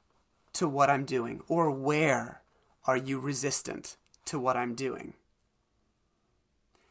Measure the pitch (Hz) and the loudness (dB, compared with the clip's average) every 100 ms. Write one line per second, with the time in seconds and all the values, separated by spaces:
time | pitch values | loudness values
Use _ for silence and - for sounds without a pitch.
0 | _ _ _ _ _ - 170 139 139 139 | _ _ _ _ _ -2 0 4 4 4
1 | 139 131 117 110 - 165 160 135 135 151 | 2 -2 -2 -6 -2 2 2 2 0 2
2 | 156 123 117 - _ _ _ _ - 127 | 4 2 0 -12 _ _ _ _ 0 0
3 | 135 135 135 139 139 - - - - - | 0 -4 -2 -2 0 -2 -2 -8 -10 -16
4 | _ _ - 151 127 127 120 120 135 - | _ _ -8 -2 0 0 0 -2 -4 -6
5 | - - _ _ _ _ _ _ _ _ | -10 -16 _ _ _ _ _ _ _ _
6 | _ _ _ _ _ _ _ _ _ | _ _ _ _ _ _ _ _ _